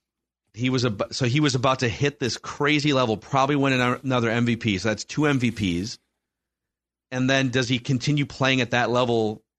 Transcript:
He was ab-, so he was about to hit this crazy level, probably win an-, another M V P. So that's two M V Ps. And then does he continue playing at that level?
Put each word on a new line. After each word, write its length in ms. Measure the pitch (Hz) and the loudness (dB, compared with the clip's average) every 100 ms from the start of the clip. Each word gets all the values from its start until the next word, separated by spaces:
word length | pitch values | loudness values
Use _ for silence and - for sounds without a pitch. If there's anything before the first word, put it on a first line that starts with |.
| _ _ _ _ _ | _ _ _ _ _
He 160 | 110 127 | -4 -2
was 140 | 127 123 | 0 -2
ab-, 220 | 101 139 | -2 -6
so 160 | - 123 | -2 0
he 140 | 147 | 2
was 160 | 147 123 | 0 0
about 240 | 131 131 | 0 0
to 80 | 120 | -2
hit 320 | 90 143 - | -2 -4 -2
this 180 | 120 - | -6 -6
crazy 540 | - - 143 151 147 | -10 -4 0 2 2
level, 240 | 131 120 101 | 2 2 -2
probably 400 | - 135 135 147 | 0 0 2 2
win 160 | 135 | 2
an-, 280 | 127 123 123 | 2 0 -2
another 260 | 131 127 113 | -2 0 0
M 160 | 117 120 | 0 0
V 80 | 117 | 0
P. 220 | 113 92 | 0 0
So 100 | 110 | 0
that's 140 | 104 | -2
two 220 | - - 147 | -4 0 2
M 140 | 139 | 2
V 100 | 120 | 0
Ps. 480 | 110 98 85 95 - _ _ _ _ _ _ _ _ _ _ - | 0 -2 -2 -6 -12 _ _ _ _ _ _ _ _ _ _ -8
And 180 | 127 127 | -2 2
then 200 | 135 135 | 2 2
does 180 | 131 117 | 0 0
he 120 | 127 | -2
continue 460 | - 127 - 147 139 | 0 -2 0 0 -2
playing 340 | - 131 131 | -2 0 2
at 100 | 113 | 2
that 200 | 120 113 | 0 0
level? 520 | 123 123 117 107 110 _ | 0 2 2 0 -4 _